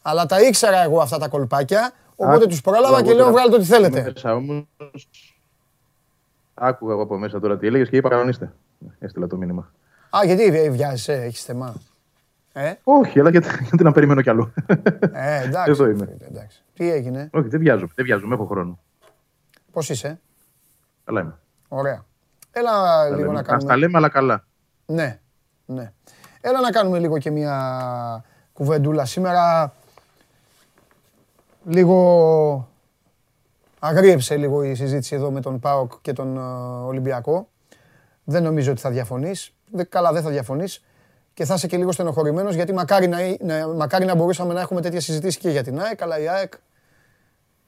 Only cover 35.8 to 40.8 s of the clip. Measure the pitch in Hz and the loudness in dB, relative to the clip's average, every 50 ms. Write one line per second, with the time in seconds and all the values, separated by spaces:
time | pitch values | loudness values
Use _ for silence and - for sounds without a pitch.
35.8 | 127 120 - - - 151 131 131 135 131 131 131 127 127 127 123 123 123 123 123 | -2 -4 -8 -10 -10 -8 -8 -6 -8 -8 -8 -8 -10 -10 -10 -10 -10 -12 -12 -10
36.8 | 123 127 131 131 127 135 131 120 113 147 156 185 214 - _ _ _ _ _ _ | -8 -8 -6 -6 -6 -6 -6 -4 -2 -2 -2 -2 -4 -8 _ _ _ _ _ _
37.8 | _ _ _ _ _ _ _ _ _ - 143 175 170 160 160 151 131 135 135 117 | _ _ _ _ _ _ _ _ _ -4 -2 0 0 0 0 0 -2 -2 -4 -4
38.8 | - 135 120 127 123 98 123 127 143 180 196 180 - - _ _ _ _ 220 180 | -6 -6 -6 -6 -6 -8 -8 -8 -8 -8 -8 -10 -14 -18 _ _ _ _ -8 -8
39.8 | - - - 185 175 170 151 170 156 156 143 143 120 127 131 147 185 190 - - | -6 -4 -2 0 0 0 0 0 -2 -4 -4 -6 -6 -6 -6 -6 -8 -8 -10 -16